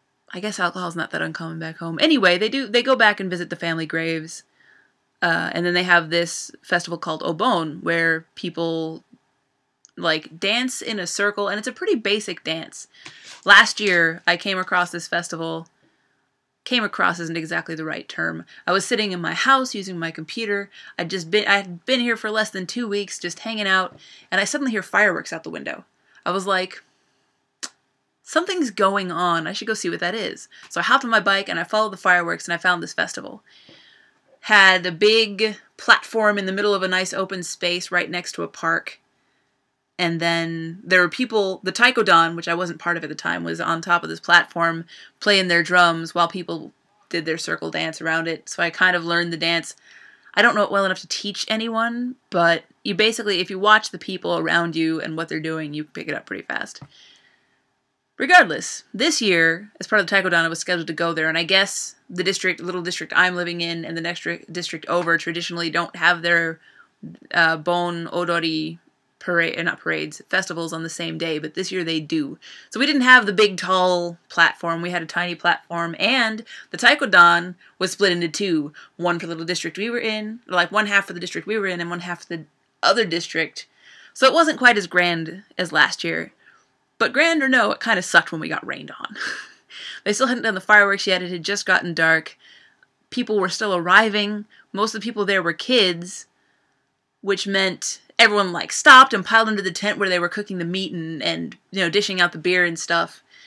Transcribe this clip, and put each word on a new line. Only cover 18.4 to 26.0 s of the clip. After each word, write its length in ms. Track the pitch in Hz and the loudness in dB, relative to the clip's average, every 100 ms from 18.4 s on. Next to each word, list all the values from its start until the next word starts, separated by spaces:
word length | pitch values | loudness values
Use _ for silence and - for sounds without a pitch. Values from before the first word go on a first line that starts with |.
| 165 - - | -12 -10 -2
I 60 | |
was 120 | 190 | 0
sitting 280 | - 240 208 | 0 -2 -2
in 80 | 180 | -2
my 120 | 165 | -4
house 420 | 165 262 269 254 | -2 2 4 2
using 240 | 208 185 175 | -6 -8 -6
my 120 | 165 | -8
computer. 600 | 160 156 233 214 202 196 - - - | -8 -10 -8 -4 -4 -6 -16 -14 -8
I'd 100 | 170 | -6
just 220 | 185 160 | -6 -2
been, 180 | 208 - | 0 2
I 80 | 196 | 2
had 300 | 190 170 - | 0 -10 -2
been 140 | 254 | -2
here 180 | 240 226 | 0 -2
for 120 | 214 | -4
less 200 | 214 208 | -2 -4
than 160 | 190 180 | -4 -8
two 200 | 247 226 | -8 -4
weeks, 320 | 202 196 - | -6 -6 -8
just 220 | 175 - | -10 -10
hanging 260 | 226 220 196 | -8 -4 0
out, 320 | 185 180 - - - - | 0 0 -8 -20 -20 -4
and 120 | 185 | -2
I 20 | |
suddenly 260 | 208 294 269 | -2 -2 -2
hear 120 | 214 | -4
fireworks 500 | - 196 208 165 - | 0 2 2 0 -6
out 100 | 165 | -12
the 80 | 160 | -10
window. 360 | - - - - _ | -12 -10 -12 -14 _